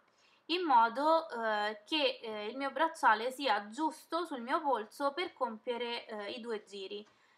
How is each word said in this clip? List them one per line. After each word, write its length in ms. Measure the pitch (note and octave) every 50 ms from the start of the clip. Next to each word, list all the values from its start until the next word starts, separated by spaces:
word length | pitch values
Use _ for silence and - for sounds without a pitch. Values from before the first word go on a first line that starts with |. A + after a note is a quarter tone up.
| _ _ _ _ _ _ _ _ _ -
in 140 | D#4+ F#4 F4+
modo, 680 | D#4 A#3 A#3 A3+ A3+ G#3+ C4 D4 D#4 E4 E4 D#4+ -
eh, 540 | - A#3 A3+ A3 G#3+ G#3 G#3 G#3+ A3 - -
che, 340 | - D#4+ D4+ C#4 B3 C4 -
eh, 260 | - A3+ A3 G#3 G#3
il 100 | G#3+ A#3+
mio 140 | C4+ C#4 C4+
bracciale 600 | A#3+ - D#4+ D#4+ - - C#4+ A#3+ G#3+ G#3+ A3+ C4
sia 380 | B3+ - C#4 B3 G#3 G#3+ G#3 G#3+
giusto 560 | A3 D4 D#4+ D#4 - - - - E4 E4+ F4+
sul 160 | E4 D4 B3
mio 200 | A#3 B3 D4+ E4+
polso 520 | D#4+ C#4+ B3+ G#3+ G#3+ - - - C#4+ C#4 C#4
per 200 | F4 F4 F4 -
compiere, 720 | - B3 A3+ A3 G#3+ - B3+ A#3+ A#3 A#3+ A#3 A#3 - -
eh, 240 | - A3 G#3 G3+ G3
i 100 | - B3
due 220 | A3 A#3+ A3 G#3 -
giri. 440 | - G3+ G3+ F#3+ F#3 G3+ G#3 G#3 - _ _ _ _ _